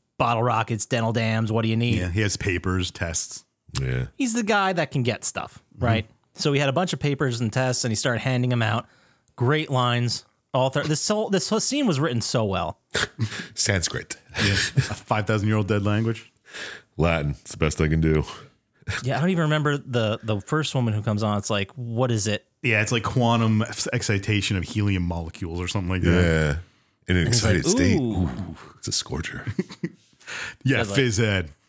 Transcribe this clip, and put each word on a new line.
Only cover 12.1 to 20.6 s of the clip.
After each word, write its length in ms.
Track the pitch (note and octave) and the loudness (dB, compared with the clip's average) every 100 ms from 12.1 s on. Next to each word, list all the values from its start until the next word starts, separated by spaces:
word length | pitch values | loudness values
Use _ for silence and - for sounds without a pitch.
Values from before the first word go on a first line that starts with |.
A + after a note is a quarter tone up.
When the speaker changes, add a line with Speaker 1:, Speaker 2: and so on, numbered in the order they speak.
| A#2+ | 0
Speaker 1:
so 240 | - B2+ G#2+ | 0 0 0
well. 340 | F#2 E2 - _ - - - | 0 -4 -8 _ -4 -4 -4
Speaker 3:
<laughs> 360 | A2 - - - | -6 -6 -8 -2
Sanskrit. 600 | - G2 E2 - - - - - | 0 2 0 -6 -8 -12 -8 -2
Speaker 2:
Yeah. 100 | G#2 | 2
A 20 | F#2+ - - - | 2 0 0 0
five 320 | - - A2 G#2 | -4 -2 0 0
thousand 200 | A2 G#2 | 0 2
year 100 | A2 | 2
old 100 | G2+ | 2
dead 160 | G#2 | 2
language. 480 | G2+ G#2 A2+ A2+ - _ - - - - - - | 2 2 0 -2 -10 _ -18 -14 -12 -14 -10 0
Speaker 3:
Latin. 340 | E2 E2 D2 C#2 | 2 2 0 -4
It's 100 | - | -8
the 60 | - | -2
best 220 | D#2+ - | -2 2
I 60 | D#2 | 2
can 140 | D#2+ | 2
do. 220 | D#2+ D#2 C#2+ - - _ _ _ - - | 4 2 0 -8 -18 _ _ _ -8 -6
Speaker 1:
Yeah, 140 | B2 B2 | -2 0
I 20 | |
don't 100 | E3+ | 0
even 120 | F3+ | 2
remember 340 | D#3 D3+ D3 C#3+ | 2 2 0 -2
the, 420 | C3 A#2+ A2 A2 | -2 0 0 -2
the 160 | A2+ G#2 | -2 -4
first 320 | - D#3 | -2 -2